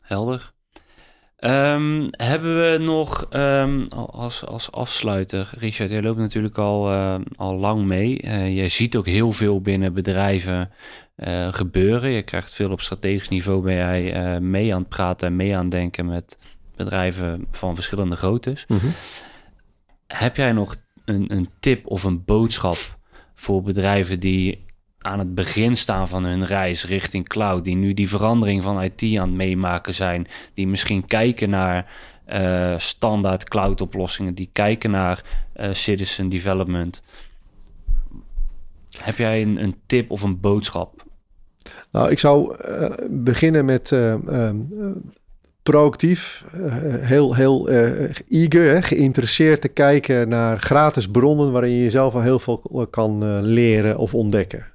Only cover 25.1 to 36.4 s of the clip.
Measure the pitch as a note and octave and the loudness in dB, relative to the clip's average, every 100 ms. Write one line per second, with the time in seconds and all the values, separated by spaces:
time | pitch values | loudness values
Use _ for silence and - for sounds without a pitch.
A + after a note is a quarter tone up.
25.1 | G2+ F#2 F2+ F2+ - A2+ A#2+ - F#2+ F#2 | -4 -4 -4 -4 0 0 0 -2 -2 -2
26.1 | F#2 F2+ F2+ F#2 G2 F#2 F2 F2+ F#2+ F2 | -2 -2 -2 -2 -2 -2 -4 -4 -4 -4
27.1 | G2 F2+ - G#2 F#2 F2 F2+ G2 G2 G2 | -6 -6 -2 0 0 0 0 0 0 0
28.1 | G2 G#2+ A#2 G#2+ G2 F#2+ G2 F#2 - A2+ | 0 2 2 2 0 0 -2 -4 -4 -2
29.1 | G#2+ F#2 F#2 F#2+ F#2 F#2 F2 - F2+ F#2 | 0 0 0 0 0 0 -2 -4 -4 -2
30.1 | F2 F2 - - - F#2+ G2 - G2+ F#2 | -4 -6 -12 -18 -6 -2 -2 0 -2 0
31.1 | A2 A#2 A#2+ G#2 G2 F#2 F2+ F#2 - - | 0 2 0 0 0 0 -2 -4 -14 -20
32.1 | - - G#2 F#2 F2+ F2+ F2 - - A#2 | -20 -8 -2 0 0 0 -2 -4 -2 0
33.1 | G#2+ G2 F#2 - G#2+ G2 - F#2 G2 F#2 | 0 0 -2 -2 -2 0 0 -2 -4 -6
34.1 | - F#2+ F2+ F#2 - G#2 A2+ A2 G2 F#2 | -4 -6 -6 -8 0 0 2 0 0 0
35.1 | F#2 - - - - G2+ F#2+ - G2 F#2+ | -2 -4 -4 -4 -6 -6 -4 -2 -2 -2
36.1 | - F#2+ F#2 | -4 -4 -2